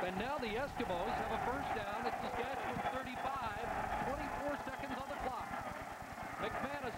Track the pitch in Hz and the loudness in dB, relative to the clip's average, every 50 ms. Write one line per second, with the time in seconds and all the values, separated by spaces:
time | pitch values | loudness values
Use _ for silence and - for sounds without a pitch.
0 | 180 180 185 185 220 262 285 302 254 220 208 233 285 277 - - 240 190 180 170 | 0 2 2 2 0 2 0 0 0 2 2 2 0 0 0 0 0 2 2 2
1 | 185 226 214 190 208 - 220 - - 247 254 285 285 - - 220 202 202 208 226 | 2 2 2 2 2 2 2 2 2 2 2 2 2 2 2 0 0 0 0 0
2 | 240 - - - - 220 - 233 240 254 269 - - 254 247 226 - - 254 262 | 0 0 0 0 0 0 0 0 0 0 0 0 0 0 0 2 0 2 0 0
3 | 254 254 247 - - 254 277 262 233 220 202 214 233 - - - - - - - | -2 -2 -2 0 0 0 0 0 0 0 0 0 0 0 2 2 2 2 2 2
4 | - 226 277 294 294 269 269 269 277 285 285 269 - 269 262 - 277 269 254 254 | 2 2 2 0 0 0 0 0 0 0 0 0 -2 -4 -4 -2 -2 -2 -2 -2
5 | 269 277 285 - - 254 247 214 - - - - - 208 196 - - - - - | -2 -2 -2 0 0 0 0 -2 -2 -2 -2 -2 -2 -4 -4 -4 -6 -6 -6 -6
6 | - - - - - - - - 185 226 226 240 240 262 285 285 262 240 - | -6 -6 -6 -6 -6 -4 -2 -2 -2 0 0 0 0 0 0 -2 -2 -2 -2